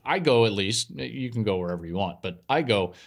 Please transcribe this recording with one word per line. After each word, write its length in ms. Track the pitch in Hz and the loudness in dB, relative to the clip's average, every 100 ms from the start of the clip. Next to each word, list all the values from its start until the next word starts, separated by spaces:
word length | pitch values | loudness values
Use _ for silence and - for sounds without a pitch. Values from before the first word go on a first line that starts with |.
I 140 | - 180 | -4 0
go 260 | 151 120 | 4 6
at 80 | 113 | 6
least, 380 | 101 95 113 - | 4 0 -2 -4
you 400 | - 127 131 127 | -8 -8 -6 -6
can 140 | 117 | -2
go 140 | 104 92 | 0 0
wherever 280 | 87 87 85 | -2 -6 -4
you 80 | |
want, 260 | 90 92 - | -4 -4 -4
but 220 | 95 87 - | -10 -8 -2
I 120 | 143 | 0
go 340 | 135 104 90 - | 2 0 0 -6